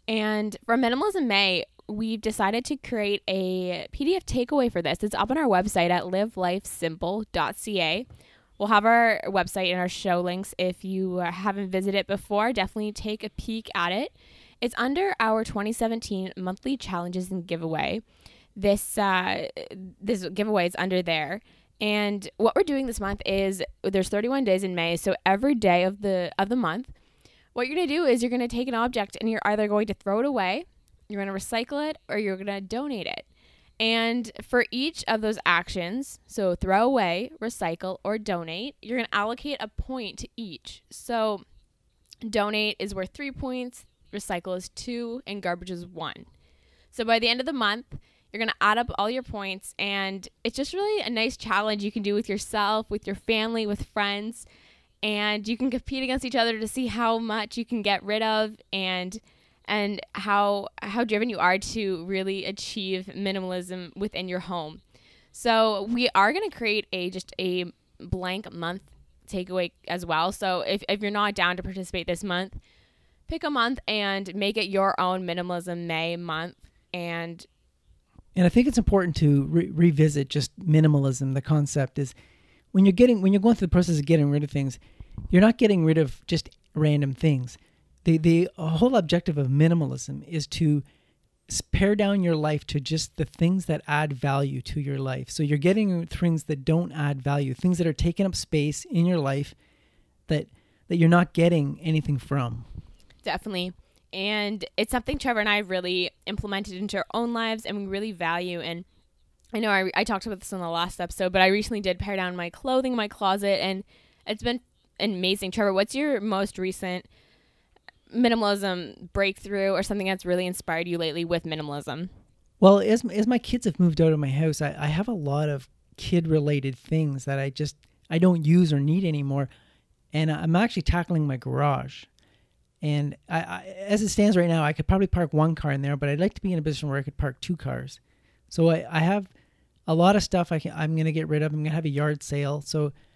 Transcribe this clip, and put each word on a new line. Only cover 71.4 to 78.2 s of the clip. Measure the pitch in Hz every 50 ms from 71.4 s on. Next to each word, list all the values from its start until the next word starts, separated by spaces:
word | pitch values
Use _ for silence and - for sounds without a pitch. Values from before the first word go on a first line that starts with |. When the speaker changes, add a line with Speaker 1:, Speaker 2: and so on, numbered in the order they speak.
| 175 175 180 180
Speaker 1:
to | 180
participate | 196 185 190 180 - - 180 170
this | - 175 175 208
month, | 196 175 180 190 190 - - - _ _ _ _ _ _ _ _ _ _ _ _ -
pick | 320 330 -
a | 302
month | 294 254 233 240 262 - - -
and | 214 214 202 196 196 196 196 185 165
make | 202 196 202 208
it | 220 196 190
your | 196 190 190 196 - -
own | 180 180 185 185 185
Minimalism | 175 170 180 175 180 180 175 175 185 175 170 175 170
May | 165 160 165 170 170
month. | 175 175 170 156 156 165 175 - _ - - _ _ _ _ -
And | 180 170 170 170 170 170 170 170 165 - - _ _ _ _ _ _ _ _ _ _ _ _ _ -